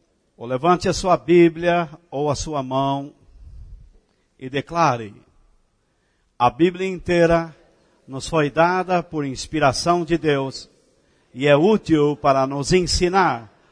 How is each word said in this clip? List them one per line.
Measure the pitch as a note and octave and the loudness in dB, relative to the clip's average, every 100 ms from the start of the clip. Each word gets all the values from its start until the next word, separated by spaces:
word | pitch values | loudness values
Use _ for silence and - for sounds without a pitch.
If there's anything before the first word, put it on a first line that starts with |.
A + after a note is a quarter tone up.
| _ _ _ _ | _ _ _ _
ou | A#2 | -8
levante | B2+ E3 F3 G3 | -4 0 0 0
a | |
sua | D#3+ F#3+ E3+ | -2 0 0
Bíblia | - F3 E3+ E3 F3 F3 D#3+ D#3 _ | 4 6 6 4 0 0 -2 -10 _
ou | C3+ D3 | -6 -4
a | |
sua | C3 D#3+ D3 | -4 -6 -8
mão | C3 C3 C#3 C#3 C#3+ _ _ - - - - - - _ _ _ _ _ | -4 -2 -2 -4 -8 _ _ -20 -20 -20 -20 -20 -20 _ _ _ _ _
e | C3 | -8
declare: | C3+ - E3+ D#3+ A#2+ G#2+ G#2+ _ _ _ _ _ _ _ _ _ _ _ - | -8 -6 0 0 0 -6 -18 _ _ _ _ _ _ _ _ _ _ _ 0
"A | B2 | 0
Bíblia | A#2+ F3+ F3+ F#3+ | 2 0 0 -6
inteira | F3+ - F3 E3 E3+ E3 D3 _ _ _ _ - | -6 -2 2 4 2 -2 -14 _ _ _ _ -16
nos | C3+ - | -14 -4
foi | E3 D3 | -2 -2
dada | D#3 E3+ F#3 F3+ F3+ | 2 2 2 0 -2
por | E3+ D#3 | -2 -6
inspiração | C#3+ B2 - D#3 C#3+ A#2 E3+ F3 | -6 -8 -6 0 0 0 0 -2
de | D#3 E3 | 0 -2
Deus | D#3 C#3 C3+ - - _ _ _ _ _ _ | 0 -2 -2 -10 -18 _ _ _ _ _ _
e | A#2+ D3 | -4 2
é | C#3+ | 4
útil | F3+ G#3+ - D#3 D3 D3 | 6 2 2 2 2 0
para | C#3+ C3+ C3+ | 0 2 0
nos | C#3 C#3 | -4 0
ensinar | F#3 E3+ - F3 F#3+ E3+ A#2+ A2 _ _ | 0 2 -2 0 2 0 -2 -10 _ _